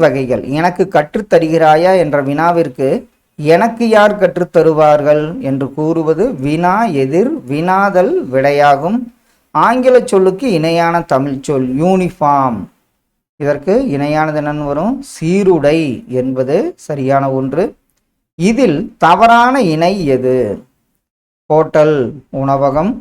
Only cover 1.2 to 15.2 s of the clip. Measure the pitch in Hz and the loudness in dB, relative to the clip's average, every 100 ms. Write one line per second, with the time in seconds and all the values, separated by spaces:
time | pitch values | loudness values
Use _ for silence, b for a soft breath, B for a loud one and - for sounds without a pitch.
1.2 | 208 117 156 160 160 156 180 190 160 143 | 0 0 2 2 4 4 4 2 0 -2
2.2 | 139 143 165 170 151 - 135 214 - _ | -2 -2 0 0 -2 -2 -2 -2 -6 _
3.2 | _ - 151 170 226 233 233 214 208 202 | _ -6 2 2 2 -2 2 4 4 2
4.2 | 180 180 175 170 160 156 151 147 143 151 | -2 -2 0 2 2 4 4 4 2 0
5.2 | 151 214 135 135 135 135 156 160 156 160 | 0 -6 -6 -4 -4 -4 -2 -2 0 0
6.2 | 240 147 139 160 175 196 233 143 135 160 | -2 -2 -4 -2 0 0 0 -2 0 0
7.2 | 240 311 127 147 175 190 202 180 240 370 | -2 -4 -6 -4 0 0 2 0 0 -2
8.2 | 185 131 139 143 147 139 165 233 233 _ | -2 -2 0 2 4 2 0 -4 -6 _
9.2 | _ _ _ 151 190 254 254 254 - 196 | _ _ _ 0 0 2 4 2 2 2
10.2 | 190 185 269 170 160 165 170 170 165 135 | 2 0 -2 0 0 0 0 -2 0 -2
11.2 | 143 135 135 139 127 131 175 190 180 - | -2 -6 -4 -2 -2 0 0 0 -2 -2
12.2 | 147 143 131 104 87 _ _ _ _ _ | 0 2 0 -4 -10 _ _ _ _ _
13.2 | _ _ 143 143 185 226 277 139 147 151 | _ _ -4 -2 0 0 0 -2 -2 -2
14.2 | 156 151 147 151 147 143 175 277 - - | -2 -2 -4 -6 -4 -4 -4 -6 -10 -8